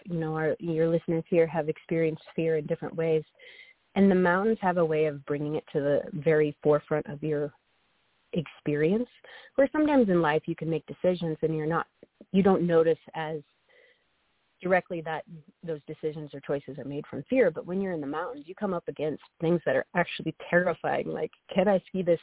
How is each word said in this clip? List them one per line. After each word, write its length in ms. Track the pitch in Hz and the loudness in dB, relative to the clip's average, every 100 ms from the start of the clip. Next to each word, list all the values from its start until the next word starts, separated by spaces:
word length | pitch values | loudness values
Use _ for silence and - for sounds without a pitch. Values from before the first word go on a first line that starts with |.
you 140 | - 170 | -8 -6
know, 180 | 160 156 | -4 -2
our, 200 | 156 - | -2 -2
your 280 | 170 160 165 | -4 0 2
listeners 360 | 170 - 165 - | 0 0 -4 0
here 180 | 175 165 | 2 2
have 220 | 160 151 | 0 -4
experienced 540 | 160 - 165 160 160 - - | -6 -4 -2 0 -2 -10 -4
fear 220 | 165 160 | -2 -2
in 80 | 151 | -2
different 280 | 165 151 | -6 -6
ways. 300 | 160 165 160 156 _ - - - _ _ | -4 -2 -2 -4 _ -20 -20 -20 _ _
And 160 | - 196 | 4 6
the 40 | |
mountains 440 | 185 180 180 214 226 | 6 4 2 2 0
have 160 | 190 180 | 0 2
a 80 | |
way 220 | 160 156 156 | 2 2 0
of 180 | 143 | -2
bringing 300 | 139 147 147 | -6 -4 -2
it 100 | 151 - | -4 -4
to 80 | 160 | -2
the 220 | 139 143 - | 0 0 -2
very 420 | 156 156 156 151 - | -4 2 2 2 0
forefront 440 | 147 147 - 151 - | 2 2 2 -4 -4
of 160 | 147 | -8
your 300 | 156 147 147 - _ _ _ _ _ _ _ | -4 -4 -4 -8 _ _ _ _ _ _ _
experience, 720 | - 147 - - 147 156 208 247 _ - - - | -6 -6 -8 -4 2 2 2 -2 _ -20 -20 -8
where 140 | - 277 | 2 2
sometimes 380 | 302 302 277 220 | 4 4 4 6
in 100 | 175 | 4
life 220 | 160 156 - | 4 2 -2
you 80 | |
can 140 | 165 160 | -6 -4
make 160 | 156 - | -4 -6
decisions 520 | - 180 180 170 156 | -2 -2 0 -4 -2
and 140 | 160 156 | -2 -2
you're 80 | |
not, 220 | 151 165 - _ - _ - | -2 -2 -4 _ -20 _ -2
you 100 | 190 | 4
don't 240 | 196 185 170 | 4 4 4
notice 320 | 165 160 160 - | 4 4 0 -4
as 240 | - 156 160 - _ _ _ _ _ _ _ _ _ _ _ | -10 -8 -10 -12 _ _ _ _ _ _ _ _ _ _ _
directly 400 | 180 185 - 175 | 0 0 0 -8
that 240 | 160 156 - 165 - _ | -8 -10 -10 -20 -20 _
those 160 | 170 156 - | -10 -10 -10
decisions 440 | 156 160 151 151 | -8 -8 -8 -12
or 60 | 143 | -14
choices 380 | - 143 - 143 | -6 -6 -6 -12
are 60 | |
made 200 | 127 143 151 | -10 -10 -10
from 180 | 123 - | -12 -4
fear. 200 | 262 202 | 2 2
But 160 | 156 120 | 0 -6
when 140 | 185 | -4
you're 140 | 196 | -4
in 60 | 170 | -4
the 60 | 139 | -6
mountains, 380 | 151 175 131 143 | -6 -8 -10 -16
you 80 | |
come 200 | 185 208 | -8 -6
up 120 | 175 - | -4 -6
against 340 | 147 151 143 - _ | -6 -6 -6 -12 _
things 200 | 160 170 | 0 0
that 120 | - 131 | 0 -2
are 100 | - | 0
actually 400 | 185 170 - 160 - - | -2 -2 -4 -8 -10 0
terrifying. 580 | 175 180 160 147 139 151 | 2 2 -2 -4 -4 -4
Like, 220 | 156 160 - _ | -6 -8 -10 _
can 120 | 190 196 | 0 2
I 160 | 190 - | 2 0
ski 140 | 185 | -4
this 180 | 175 165 | 0 0